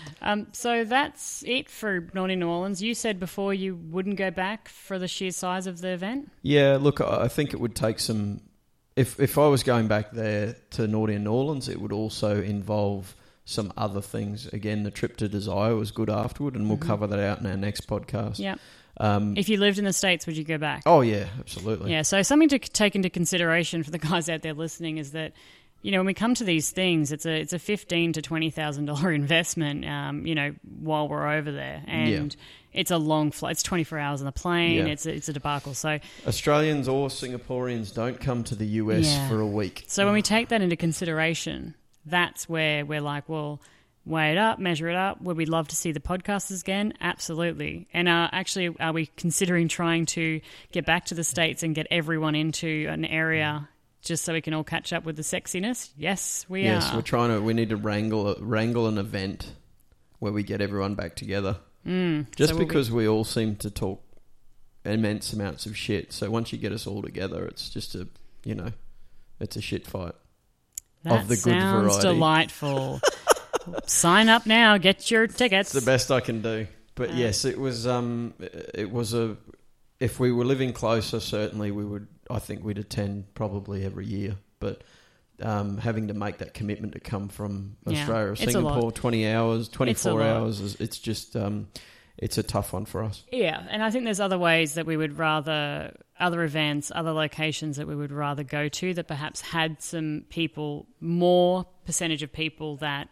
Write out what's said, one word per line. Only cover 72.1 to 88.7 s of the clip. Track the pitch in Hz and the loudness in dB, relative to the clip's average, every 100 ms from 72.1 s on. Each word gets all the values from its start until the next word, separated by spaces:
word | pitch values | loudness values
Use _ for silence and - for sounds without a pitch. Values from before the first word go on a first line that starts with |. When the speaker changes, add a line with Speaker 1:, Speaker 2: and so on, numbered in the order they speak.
| 165 160 160 - - 147 135 135 135 571 - - - | 6 6 6 4 0 -2 0 -2 0 0 0 2 2
Speaker 1:
<laughs> | - 466 180 - - | 2 -6 -4 -8 0
Sign | - 170 196 220 | 4 8 8 8
up | 226 220 | 6 6
now. | 226 220 208 | 8 8 8
Get | 180 190 - | 6 4 2
your | 226 226 | 4 4
tickets. | - 247 190 202 | 2 4 4 2
Speaker 2:
It's | 139 | 2
the | 127 | 4
best | 131 - | 4 6
I | 127 | 2
can | - 113 | 2 -2
do. | 113 110 104 - - | -2 -2 -4 -10 -14
But | - 123 | -6 -2
Speaker 1:
Uh, | |
Speaker 2:
yes, | 123 117 101 | 0 2 2
it | 131 117 | 0 0
was, | 131 117 120 | -4 -2 0
um, | 123 120 120 117 - | 0 0 -4 -6 -10
it | 90 85 - - 101 | -14 -12 -10 -6 -4
was | 120 107 | -2 0
a, | 117 113 101 - - - _ _ _ | 0 0 -4 -14 -20 -20 _ _ _
if | 120 - | -2 2
we | 123 | 2
were | 120 | 4
living | 120 135 127 | 2 2 0
closer, | 113 110 113 107 113 | 0 2 2 0 -4
certainly | - 107 107 107 104 | -2 -2 -2 -2 -4
we | 104 | -4
would, | 104 104 101 - - | -6 -8 -10 -18 -8
I | 113 | -6
think | - 98 | -6 -8
we'd | 104 101 | -6 -6
attend | 104 - 101 101 98 | -6 -4 -2 -4 -8
probably | - 107 98 98 98 | -6 -4 -4 -6 -4
every | 98 95 104 | -4 -6 -6
year. | 101 101 98 - _ | -4 -4 -6 -12 _
But, | 101 - - - _ _ _ - | -8 -8 -14 -20 _ _ _ -8
um, | 110 104 101 101 | -4 -2 -2 -2
having | 117 110 107 | -2 -2 -4
to | |
make | 107 101 - | -4 -6 -6
that | - | -12
commitment | - 104 104 107 | -6 -6 -4 -8
to | - | -10
come | - 101 101 | -8 -6 -6
from | - 104 101 98 - - | -8 -6 -6 -8 -8 -4
Speaker 1:
Yeah, | 151 | -2
Speaker 2:
Australia | 143 113 101 | 0 0 0
or | |
Speaker 1:
it's | 107 | 0
a | 226 | 2
lot. | - 151 | 2 2